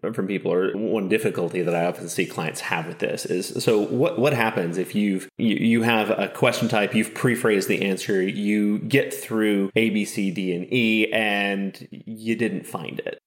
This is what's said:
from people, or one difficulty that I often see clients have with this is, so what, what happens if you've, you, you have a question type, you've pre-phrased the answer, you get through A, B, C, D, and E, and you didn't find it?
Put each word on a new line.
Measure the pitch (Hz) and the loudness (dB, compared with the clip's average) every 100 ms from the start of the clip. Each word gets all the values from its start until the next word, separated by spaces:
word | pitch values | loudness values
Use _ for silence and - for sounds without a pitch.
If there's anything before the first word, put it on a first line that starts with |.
| 98 | -4
from | 117 98 | -2 -2
people, | 95 87 | -2 0
or | 90 95 98 | 2 2 0
one | 107 107 95 | -2 -2 2
difficulty | 107 107 - 85 90 | 0 0 -2 -2 0
that | 85 | 0
I | 85 87 | 2 0
often | - 85 | -2 -4
see | - 87 | -4 -4
clients | - 80 - | -4 -6 -6
have | - 85 82 | -4 -4 -4
with | - | -4
this | - - - | -4 -4 -4
is, | 90 - - | -4 -4 -2
so | 123 107 | 2 2
what, | 104 120 170 113 | 2 2 0 2
what | 139 | 2
happens | 117 113 104 85 87 | 2 0 0 -2 -2
if | 90 | -2
you've, | 104 104 95 - - | 0 0 0 -4 -2
you, | 113 98 | 0 2
you | 117 117 | 4 4
have | 117 110 104 | 4 2 2
a | 110 - | 0 -2
question | - 127 117 113 | 0 2 2 0
type, | 110 98 | 2 2
you've | 107 107 | 2 0
pre-phrased | - 131 113 110 101 95 | 0 0 2 2 2 2
the | 92 | 0
answer, | 98 92 - 95 | 0 -2 0 0
you | 95 101 104 107 104 104 | 0 0 0 2 2 0
get | 110 135 - | 2 2 2
through | - - 110 107 101 98 | -4 -4 0 2 2 2
A, | 113 113 | 2 2
B, | 104 | 2
C, | 98 - 98 | 0 -2 -2
D, | 87 92 | -2 -2
and | 87 90 | -2 0
E, | 127 113 110 107 | 2 4 2 2
and | 107 107 101 101 98 98 - - | 0 0 0 0 -2 -4 -6 -14
you | - - 110 110 110 | -16 -14 -8 -4 0
didn't | 110 95 - | -2 -2 -6
find | 87 76 - | -10 -8 -8
it? | - - | -8 -10